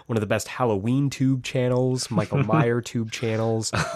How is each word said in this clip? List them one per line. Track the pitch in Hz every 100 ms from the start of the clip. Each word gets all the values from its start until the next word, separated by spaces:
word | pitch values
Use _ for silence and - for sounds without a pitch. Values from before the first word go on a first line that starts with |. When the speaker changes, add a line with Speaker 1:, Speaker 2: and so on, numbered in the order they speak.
| -
Speaker 1:
one | 113
of |
the | 101
best | 110 -
Halloween | - 127 104 104 131 143
Tube | - 131 135
channels, | - 131 123 123 127 127 -
Michael | 110 104 139
Speaker 2:
<laughs> |
Speaker 1:
Meyer | 110 113 120 120
Tube | 117 123 113
channels, | - 117 110 113 113 110 113 -